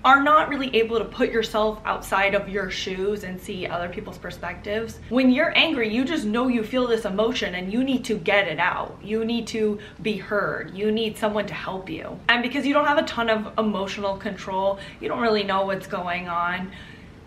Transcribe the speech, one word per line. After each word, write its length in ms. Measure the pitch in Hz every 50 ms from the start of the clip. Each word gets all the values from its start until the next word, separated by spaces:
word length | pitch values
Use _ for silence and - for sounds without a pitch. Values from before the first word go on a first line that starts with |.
| -
are 180 | 254 277 277
not 260 | 277 294 302 311 - -
really 240 | 285 254 269 - -
able 220 | 220 226 220 233 220
to 60 | -
put 280 | - - - 254 -
yourself 480 | 233 226 214 - 233 214 214 220 214 - -
outside 480 | 196 190 - - - 208 190 196 196
of 160 | 202 196 - 196
your 220 | 190 202 185 185
shoes 540 | - - - 196 185 185 190 208 214 185 185
and 160 | 185 185 185
see 260 | - - 180 185 175
other 220 | - 165 175 175 175
people's 300 | 175 - - 180 180 -
perspectives. 840 | - 180 - - 175 175 175 - - 202 208 226 233 220 - - - -
When 240 | 226 262 262 254
you're 240 | 247 285 339 - -
angry, 360 | - 302 320 285 247 226 214
you 120 | 214 254 269
just 200 | 320 320 302 214
know 220 | 214 214 240 254
you 160 | 262 240 226
feel 240 | 214 - 254 254 247
this 180 | 233 226 226 214
emotion 520 | 190 190 208 220 233 - - 214 180 175
and 160 | 180 185 190
you 100 | 214 254
need 220 | 262 277 254 - -
to 120 | - 214
get 300 | 165 160 202 202 202 196
it 140 | 165 151 156
out. 360 | 175 175 - - - - - -
You 220 | - 202 214 226 226
need 240 | 226 233 226 220 -
to 320 | - 220 214 214 208 208 - - - -
be 140 | 269 220 202
heard. 560 | 185 - - 214 202 180 151 - - 151 160 180
You 160 | 190 208 214
need 240 | 214 226 226 214 214
someone 300 | - 226 208 208 214 196
to 80 | 196 156
help 360 | - - - 190 190 190 -
you. 300 | - - - - - - - -
And 120 | 240 247
because 240 | 247 247 269 285 240
you 80 | 285
don't 140 | 285 294 294
have 120 | 294 294 320
a 40 |
ton 260 | 320 - - 240 233 226
of 240 | 220 214 208 - - 226
emotional 580 | 220 214 196 185 196 196 - 208 202 196 196
control, 640 | 196 - 208 190 - - 98 190 190 196 98 196 - - - - -
you 80 | - -
don't 140 | - 247
really 200 | 233 226 214 208
know 240 | 196 196 190 196 196
what's 220 | 196 190 190 - -
going 400 | 202 185 180 175 175 180 180 175
on, 420 | 170 175 175 175 180 185 190 185 - - - - - - - - - - -